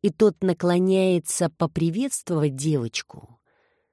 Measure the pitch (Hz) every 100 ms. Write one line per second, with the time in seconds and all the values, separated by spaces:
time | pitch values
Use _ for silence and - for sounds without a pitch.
0 | 202 - 214 - 190 175 175 175 185 190
1 | 185 180 - - 170 _ 165 - 165 175
2 | 269 - - 165 147 131 151 147 117 -
3 | - - - _ _ _ _ _ _